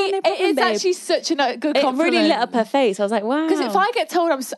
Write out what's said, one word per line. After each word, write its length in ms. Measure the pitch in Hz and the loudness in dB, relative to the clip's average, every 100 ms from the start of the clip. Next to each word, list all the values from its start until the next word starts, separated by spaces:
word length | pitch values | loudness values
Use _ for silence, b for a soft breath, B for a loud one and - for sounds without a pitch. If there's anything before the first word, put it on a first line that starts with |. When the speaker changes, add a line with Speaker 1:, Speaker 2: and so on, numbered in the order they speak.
Speaker 1:
see, 60 | 392 | 0
Speaker 2:
no 60 | 392 | 0
Speaker 1:
it 60 | |
Speaker 2:
problem, 260 | 330 - 381 | 0 0 0
Speaker 1:
is 60 | 277 | 2
Speaker 2:
babe." 80 | - | 2
Speaker 1:
actually 260 | 208 370 | 0 -2
such 380 | 370 - 330 - | -2 -2 -2 -2
a 40 | |
no-, 220 | 320 262 240 | 0 0 0
good 200 | 302 269 | -2 0
Speaker 2:
It 20 | |
Speaker 1:
compliment. 320 | 285 254 330 | 0 2 0
Speaker 2:
really 140 | - 311 | 2 2
lit 80 | 262 | 2
up 160 | 240 | 0
her 120 | 240 220 | 0 0
face. 340 | 277 254 196 | 2 2 2
I 40 | |
was 60 | 202 | 0
like, 140 | 220 | 0
"Wow." 240 | 208 285 320 | -2 -2 0
Speaker 1:
'Cause 100 | 381 | 0
if 140 | 247 | 0
I 160 | 277 403 | 0 0
get 160 | 480 320 | 0 -2
told 200 | 330 339 | 0 0
I'm 100 | 285 | 0
s-, 120 | 247 | -4